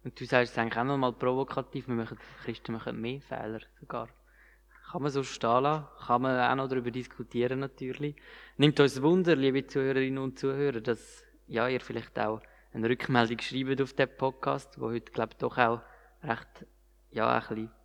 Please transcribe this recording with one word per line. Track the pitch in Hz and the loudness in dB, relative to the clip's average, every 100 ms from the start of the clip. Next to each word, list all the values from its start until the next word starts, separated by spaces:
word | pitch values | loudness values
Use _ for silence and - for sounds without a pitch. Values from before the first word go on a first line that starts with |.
Und | 135 - | -14 -12
du | |
sagst | 127 127 120 | 2 2 2
es | - | -2
eigentlich | 113 113 | -2 -2
auch | |
noch | 127 143 | -2 0
mal | 127 | -2
provokativ, | 120 127 131 135 - 131 143 123 | 0 -2 0 -2 -6 -6 -10 -4
wir | |
machen, | 117 113 117 - - | -4 -4 -10 -18 -12
Christen | - 113 - | -10 -10 -8
machen | 113 117 123 | -8 -8 -8
mehr | 113 139 | -8 -8
Fehler | - 117 110 110 - _ | -8 -8 -8 -10 -14 _
sogar. | 143 123 117 - _ _ - _ _ - - | -12 -10 -10 -16 _ _ -20 _ _ -20 -12
Kann | 135 | -4
man | 143 | -2
so | 139 | -2
stehen | 131 - 117 120 | -4 -2 4 4
lassen, | 139 156 143 - | 4 0 -6 -16
kann | - 123 | 0 2
man | 131 127 | 4 2
auch | 123 131 | 2 2
noch | 135 | 0
darüber | 131 120 | -2 -2
diskutieren | 120 120 - 120 120 123 131 | -6 -10 -12 -6 -2 0 -2
natürlich. | 135 - 131 131 147 143 - - - - | -6 -8 -10 -6 -8 -8 -20 -20 -20 4
Nimmt | 143 147 | 4 8
uns | 139 131 | 4 6
Wunder, | 143 180 175 147 | 4 4 6 4
liebe | 135 135 135 | 4 2 -2
Zuhörerinnen | 143 135 131 135 135 | -2 0 0 0 -2
und | 135 131 | -6 -4
Zuhörer, | 135 135 143 120 | -4 0 -2 -2
dass, | 113 113 - - - - - | -2 -4 -4 -20 -20 -20 -6
ja, | 113 123 | -2 0
ihr | 127 | -2
vielleicht | - 117 - - | -4 -8 -8 -4
auch | 107 110 - - _ | -2 -4 -10 -20 _
eine | - 110 | -2 0
Rückmeldung | 127 - 127 113 117 | 0 4 4 4 2
schreibt | - 131 131 135 | -4 -4 -2 -2
auf | 135 | -2
den | - 131 - | 0 0 0
Podcast, | 135 127 139 139 - - | -4 -2 -4 -4 -6 -10
wo | 123 | -6
heute, | 117 - | -6 -6
glaub | - 113 | -4 -4
ich, | - | -2
doch | 127 - | -4 2
auch | 120 117 - - - _ | 2 2 -6 -20 -20 _
recht, | 151 113 - - - _ _ _ _ | -6 -6 -6 -20 -20 _ _ _ _
ja, | 117 113 | -2 2
ein | 123 | 0
bisschen | - 110 113 - | -2 -8 -8 -14